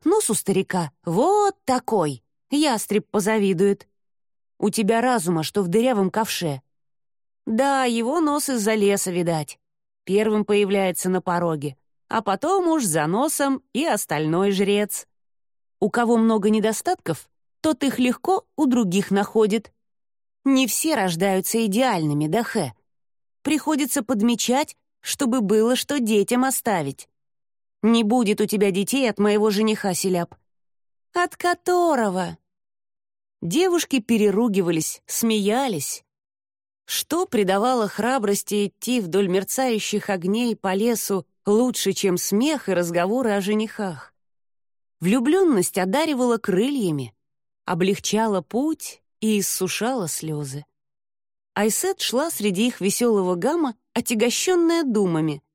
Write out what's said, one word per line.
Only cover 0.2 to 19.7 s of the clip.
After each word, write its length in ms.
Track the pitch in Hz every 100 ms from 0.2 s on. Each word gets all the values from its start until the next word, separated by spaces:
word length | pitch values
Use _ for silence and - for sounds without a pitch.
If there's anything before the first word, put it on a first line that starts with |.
| -
у 40 |
старика 560 | 208 - 190 190 185 156 _
вот 520 | 175 170 330 415 403 392
такой, 600 | - 254 - 214 151 131 _ _ -
ястреб 580 | 285 302 220 - 190 -
позавидует. 800 | 214 190 220 196 170 202 202 - _ _ _ _ _ _ -
У 120 | 208
тебя 300 | - 202 226
разума, 420 | 254 240 165 160
что 200 | 156 208
в 60 | 175
дырявом 420 | 220 254 214 190
ковше. 520 | - 190 - 165 135 _ _ _ _ _ _ _ _
Да, 400 | - 220 277 269
его 360 | 247 233 233 339
нос 280 | 302 294 294
из-за 260 | 247 208
леса, 380 | 220 202 196 196
видать. 480 | 175 170 160 147 - _ _ _ _
Первым 400 | - 202 220 214
появляется 640 | 208 208 196 202 190 180 185
на 120 | 185
пороге — 560 | 185 175 170 151 143 - _ _ -
а 140 | 220
потом 460 | 202 202 320 392 349
уж 160 | 320
за 220 | 208 156 151
носом 560 | 202 302 - 277 269 _
и 120 | 233
остальной 680 | 320 214 - 151 156 170 202
жрец. 540 | 196 202 202 208 - - _ _ _ _ _ _ -
У 100 | -
кого 260 | 240 233 233
много 340 | 226 214 208
недостатков, 760 | 214 214 208 349 359 - 151 - _ _ -
тот 240 | 311 269
их 140 | 277 247
легко 480 | 247 233 - 381 _ -
у 100 | 285
других 440 | 247 190 190 -
находит. 640 | 196 - 226 214 220 -